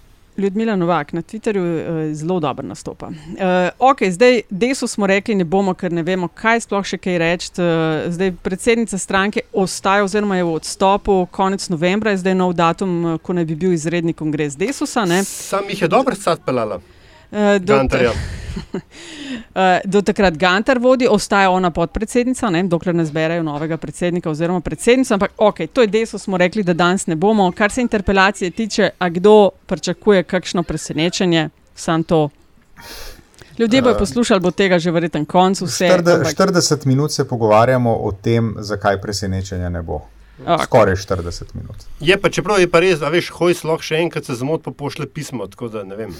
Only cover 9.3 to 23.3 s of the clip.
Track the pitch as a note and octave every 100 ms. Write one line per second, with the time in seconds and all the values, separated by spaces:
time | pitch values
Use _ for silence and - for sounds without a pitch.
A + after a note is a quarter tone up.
9.3 | G#3 - - F#3 - G3+ G3+ G3 G#3+ G#3
10.3 | F#3 F3 D#3+ - - F#3+ G3+ - F#3+ F3+
11.3 | - F#3+ G3 - E3+ F3+ G3+ G#3+ G3 F3+
12.3 | F#3 F3+ F3 E3+ E3+ G3 E3+ E3+ D#3+ -
13.3 | F3+ D#3+ D#3+ F#3 E3+ D3+ E3+ E3 D#3+ D#3
14.3 | D3+ D3 C#3 G3 C#4 D4 - G3+ F3 G3
15.3 | - - G3 G3 F#3 E3 A3 C4+ - -
16.3 | E3 - B2+ G#2+ F#2 - - - - -
17.3 | G#3 G#3 G3+ F3+ C3+ C3 C3 B2 G#2 -
18.3 | - - - - G3 - - - D#4 C#4
19.3 | B3 - - F#3 F3+ G3 G3 G3+ G#3 F#3+
20.3 | D#3 F#3 F#3 A3+ B3 B3 B3+ B3+ G3+ -
21.3 | G3+ G3 F#3 F#3 E3 E3 - G#3+ A#3+ B3
22.3 | B3+ A#3 E3 F#3+ E3+ F#3 E3+ D#3+ D#3 D#3+